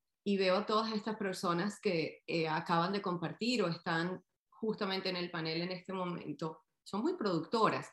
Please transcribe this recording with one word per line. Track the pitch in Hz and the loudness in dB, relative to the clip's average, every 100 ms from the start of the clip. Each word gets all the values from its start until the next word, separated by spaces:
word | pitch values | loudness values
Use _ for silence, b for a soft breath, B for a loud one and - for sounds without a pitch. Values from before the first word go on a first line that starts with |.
| _ _ | _ _
y | 202 196 | 0 2
veo | 185 190 | 4 4
a | 208 | 2
todas | 214 226 | 2 2
estas | 214 220 214 | -2 -4 -2
personas | 196 180 185 170 202 - | -4 0 0 2 0 -2
que, | 170 165 151 - - | 0 0 -2 -6 -4
eh, | 165 160 | 0 0
acaban | 160 165 170 180 | 0 2 2 2
de | 202 | 0
compartir | 196 170 160 - 233 247 | -2 -2 -4 -2 0 2
o | 175 | 2
están | 165 180 165 175 180 - _ _ | 0 -2 0 0 -4 -10 _ _
justamente | - 220 175 196 190 185 | -4 -4 -2 -2 -2 -2
en | 175 | -2
el | 175 | -4
panel | 175 160 165 | -4 -2 -2
en | 175 | -2
este | 175 185 | -6 -6
momento, | 190 180 170 - 147 160 - _ _ - | -4 -4 -4 -8 -6 -6 -8 _ _ -6
son | 196 | -2
muy | 294 370 | 0 0
productoras, | 208 165 156 226 202 135 - | 0 0 2 4 4 2 -4